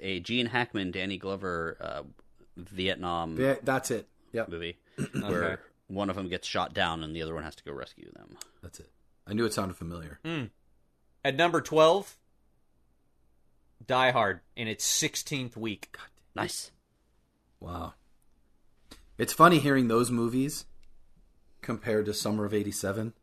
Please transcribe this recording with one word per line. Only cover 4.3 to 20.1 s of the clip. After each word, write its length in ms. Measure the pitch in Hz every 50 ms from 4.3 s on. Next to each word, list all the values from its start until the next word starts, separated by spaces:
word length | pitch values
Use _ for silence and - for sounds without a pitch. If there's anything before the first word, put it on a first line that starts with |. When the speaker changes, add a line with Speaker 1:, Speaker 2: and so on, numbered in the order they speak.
Speaker 2:
Yep. 160 | - - - -
Speaker 1:
movie, 300 | 87 82 85 85 85 - _ _ _
Speaker 3:
<clears throat> 160 | - - - -
Speaker 1:
where 300 | - - 104 90 87 87 82
Speaker 3:
Okay. 100 | - - - - _ _ _
Speaker 1:
one 240 | - 95 98 101 98
of 60 | 92
them 120 | 98 95 87
gets 180 | 92 87 - -
shot 260 | - 101 87 - -
down 280 | 101 92 85 80 82 78
and 100 | 78 80
the 60 | 82
other 100 | 80 80 80
one 100 | 80 76
has 100 | 78 -
to 80 | - _
go 80 | -
rescue 380 | 71 65 60 - - - 50 -
them. 240 | 50 50 - 50 - - - - _ _
Speaker 2:
That's 200 | - - - -
it. 100 | - - _ _ _ _ _ _ _
I 60 | -
knew 120 | 104 110 117
it 60 | 107 -
sounded 220 | 120 98 95 90
familiar. 420 | - 85 82 85 85 80 78 73 - -
Speaker 3:
Mm. 260 | 160 170 156 120 101 - _ _ _ _ _ _ _ _ _ _ _ _ _ -
At 120 | 139 135
number 240 | 139 170 170 165 160
twelve, 560 | 127 - 151 156 156 160 180 202 190 - - _ _ _ _ _ _ _ _ _ _ _ _ _ _ _ _ _ _ _ _ _ _ _ _ _ _ _ _ _ _ _ _ _ 110
Die 240 | - 131 127 131 127
Hard 300 | 123 123 110 98 92 85 - _ _
in 120 | - 117 110
its 160 | 107 - -
sixteenth 720 | - - - 160 147 - - - - 151 135 127 117 -
week. 400 | 110 110 110 98 - - - - - - - _ _ _ _ _
Speaker 1:
Nice. 360 | - 110 - - - - - - _ _ _ _ _ _ _ _ _ _ _ _ _ _ _ _ _
Speaker 2:
Wow. 340 | 90 85 87 85 85 80 - _ _ _ - _ _ - _ _ _ _ _ _ _ - _ _ _ - - - - - - -
It's 140 | 117 -
funny 260 | - - 156 175 175 147
hearing 300 | 127 143 139 135 123 117
those 220 | 113 117 123 120